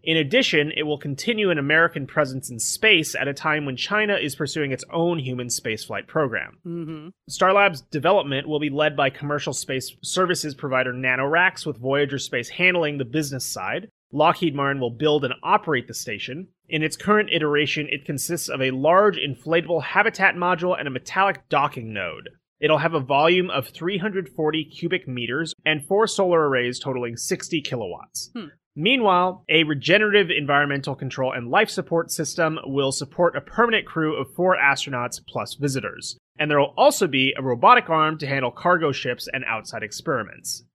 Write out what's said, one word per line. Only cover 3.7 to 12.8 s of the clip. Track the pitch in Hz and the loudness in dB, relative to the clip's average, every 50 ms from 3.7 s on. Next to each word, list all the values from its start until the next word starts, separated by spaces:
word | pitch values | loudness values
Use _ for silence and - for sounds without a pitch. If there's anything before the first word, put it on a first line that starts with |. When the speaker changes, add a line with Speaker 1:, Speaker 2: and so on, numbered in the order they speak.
| 127 | -4
Speaker 1:
China | 123 - - 202 214 214 208 202 | -6 -4 -2 0 0 0 0 0
is | - 123 147 135 | -2 -2 -4 -4
pursuing | - 156 139 - 160 147 139 131 | -4 -6 -4 -2 -4 -2 -2 -4
its | 127 - - | -6 -8 -6
own | - 170 165 175 175 | -2 0 2 2 0
human | 160 131 127 127 123 123 | -2 -4 -6 -6 -6 -6
spaceflight | 123 117 - _ 120 110 107 - - 110 101 101 | -6 -6 -6 _ -6 -6 -6 -6 -8 -8 -8 -8
program. | - - 156 151 131 113 92 64 - _ _ _ | -4 -2 0 0 0 -2 -4 -6 -8 _ _ _
Speaker 2:
Mm-hmm. | 175 170 170 165 151 160 156 151 170 - _ _ - | -10 -10 -8 -8 -10 -12 -14 -14 -18 -20 _ _ -16
Speaker 1:
Starlab's | 143 - - 185 190 202 - 196 165 127 - | -2 2 2 4 6 6 4 4 2 -2 -14
development | _ - 151 131 165 196 202 147 143 135 135 139 | _ -8 -2 2 2 2 2 2 0 -4 -6 -4
will | 151 151 147 | -4 -4 -2
be | 151 147 | -2 -2
led | 135 143 151 156 147 | -2 0 0 0 2
by | 143 139 135 | 0 0 0
commercial | - - 139 143 147 147 - 160 135 | -2 -4 -6 -4 -4 -4 -4 -6 -6
space | - - - 131 131 127 - - _ - | -6 -6 -6 -6 -6 -6 -8 -16 _ -10
services | - - 180 185 175 175 - - 151 139 | -6 -2 0 0 0 -2 -6 -8 -8 -8
provider | - - 139 131 127 127 127 | -8 -6 -2 0 0 0 0
NanoRacks, | 123 127 131 131 127 127 135 139 156 170 180 190 - - - | -4 -2 -2 0 0 0 0 2 2 4 2 2 0 -2 -8
with | 160 139 110 | -8 -8 -4
Voyager | 120 131 135 143 147 139 139 131 | -2 0 2 2 0 0 -2 -6
Space | - - - 123 117 - | -6 -4 -6 -6 -6 -6
handling | - - 175 185 180 175 | -4 2 2 2 4 2